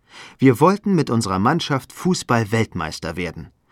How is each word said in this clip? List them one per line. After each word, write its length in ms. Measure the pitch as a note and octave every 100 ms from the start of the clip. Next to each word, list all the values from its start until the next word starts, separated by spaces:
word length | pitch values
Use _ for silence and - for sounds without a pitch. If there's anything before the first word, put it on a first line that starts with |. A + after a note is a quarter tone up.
| _ - - -
Wir 200 | C3 A#2
wollten 380 | E3 G3+ G3+ F3+
mit 120 | B2+
unserer 300 | A2+ G2+ F#2+
Mannschaft 540 | A2+ D#3+ - C3+ -
Fußball-Weltmeister 1200 | - F3+ F3 - A#2+ G#2 A2+ G#2 F#2 D#2 - E2
werden 360 | E2 F2 D#2 - _ _